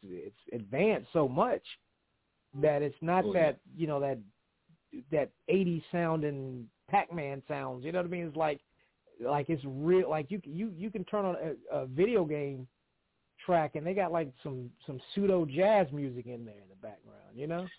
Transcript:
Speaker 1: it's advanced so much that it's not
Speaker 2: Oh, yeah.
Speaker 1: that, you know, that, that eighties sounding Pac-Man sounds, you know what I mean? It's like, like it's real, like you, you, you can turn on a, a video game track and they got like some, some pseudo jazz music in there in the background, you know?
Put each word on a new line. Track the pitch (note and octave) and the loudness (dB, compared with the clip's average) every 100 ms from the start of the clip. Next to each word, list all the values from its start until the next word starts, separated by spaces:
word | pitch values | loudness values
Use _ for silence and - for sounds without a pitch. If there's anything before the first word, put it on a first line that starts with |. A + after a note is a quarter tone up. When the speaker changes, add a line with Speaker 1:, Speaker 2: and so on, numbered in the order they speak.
Speaker 1:
it's | G2 F2+ G#2 - - | -12 -12 -12 -14 -10
advanced | A#2 G2+ C3 G#3+ E3+ A#2+ | -10 -4 0 2 2 0
so | E3 C3+ | 2 2
much | C3+ A#3+ - - - _ _ _ _ _ _ _ C#3 | 2 0 0 -6 -20 _ _ _ _ _ _ _ 2
that | D3+ C#3+ | 4 4
it's | D3 - | 0 -2
not | D#3+ F3+ G#3 | 0 2 4
Speaker 2:
Oh, | |
yeah. | F#3 D#3 | 4 4
Speaker 1:
that, | B2 - C#3 | 2 -10 -4
you | D#3 | -2
know, | C#3+ | 0
that, | C#3 B2 G2 _ _ _ _ _ _ C4+ C#3 | 0 -2 -8 _ _ _ _ _ _ -16 -2
that | F#3+ E3+ _ - | 0 0 _ 0
eighties | F#3 F3+ E3 - | 2 2 0 -2
sounding | F3 E3 D#3+ D3+ C#3 C3+ B2+ A2+ _ - | -2 0 0 -2 -4 -8 -10 -14 _ 0
Pac-Man | G3 - E3+ C#3+ C#3 - | 0 0 -4 -6 -6 -6
sounds, | C#3+ C3 B2+ C#3+ | -6 -4 -6 -4
you | |
know | F3+ | -2
what | F3 | -2
I | |
mean? | F3 E3 | -4 -6
It's | D3 | 0
like, | D#3 C#3+ - _ _ _ _ - | 0 -2 -8 _ _ _ _ -6
like | A#2+ D3 C#3+ | 0 0 0
it's | D#3 C#3 | -2 -2
real, | C3+ D#3+ F#3 F3 | -2 4 4 4
like | D#3 C3+ | 0 -2
you, | G3+ | -6
you, | C#3+ D#3+ A3 E3 | -6 -6 -6 -6
you | G#3 | -8
can | G#3 F3+ | -6 -4
turn | G#3 F#3+ | -2 0
on | E3+ | -2
a, | D#3+ A#2 - D3 | -4 -8 -4 -4
a | C3 | -2
video | C3 G#3 A3+ D#3 | 2 4 4 2
game | D3+ C#3 C3+ B2+ _ _ _ _ _ _ _ - | 0 -4 -6 -12 _ _ _ _ _ _ _ 2
track | E3+ D3 D3+ | 2 2 -2
and | D#3+ | -2
they | |
got | F#3+ F3 | 0 0
like | E3+ D3 - | 0 -2 -8
some, | D3+ C3 B2 - - | -8 -8 -10 -12 -12
some | B2+ - | -12 -6
pseudo | G3 G3 F#3 D#3 | 0 4 4 2
jazz | C#3 F#3+ G#3+ D#3 | 4 6 6 4
music | D3 C#3 B2 A#2+ | 0 -4 -6 -10
in | A#2+ A#2 | -10 -12
there | G#2 | -16
in | F#2+ | -20
the | F#2+ | -18
background, | A2 G2 G#2+ G#2 - A2+ | -16 -16 -20 -20 -20 -10
you | D3+ | -6
know? | E3+ F3+ | -6 -6